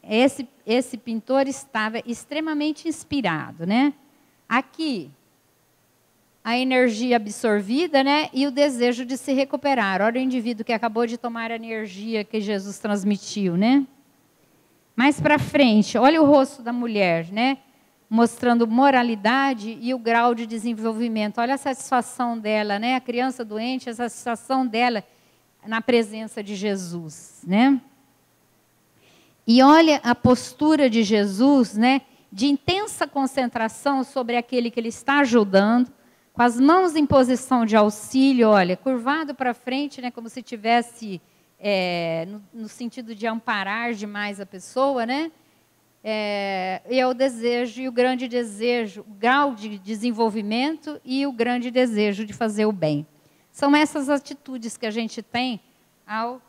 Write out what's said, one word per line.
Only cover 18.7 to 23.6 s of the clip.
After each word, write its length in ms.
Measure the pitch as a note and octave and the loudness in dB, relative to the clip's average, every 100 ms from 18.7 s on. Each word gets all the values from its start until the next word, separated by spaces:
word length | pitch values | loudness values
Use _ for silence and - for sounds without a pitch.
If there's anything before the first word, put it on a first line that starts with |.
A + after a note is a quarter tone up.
| A#3 C#4 C4 A#3+ A3 G#3 C4 C#4 A#3 G#3 A3 | 4 4 4 2 0 0 0 0 -4 -8 -8
e 100 | A#3 | -6
o 60 | B3+ | -4
grau 380 | A3+ A#3 A#3+ | 0 2 2
de 100 | A#3 | 0
desenvolvimento. 960 | A#3 A3+ A#3 G#3+ A3+ A3 A#3+ A3 G#3 A3 | -6 -6 -6 -4 -4 -4 -4 -2 -4 -2
Olha 140 | A#3+ | -2
a 20 | C4+ | -2
satisfação 800 | C#4+ B3+ - B3+ - - A#3+ A#3 | -4 -8 -2 -2 -2 -6 -6 -4
dela, 400 | G#3 G#3+ G#3+ G3+ | -2 -2 -2 -2
né? 160 | A#3 | -2
A 80 | B3+ | -4
criança 420 | B3 A#3+ C4 B3+ | -4 -4 -4 -4
doente, 460 | A3 G#3+ | -8 -6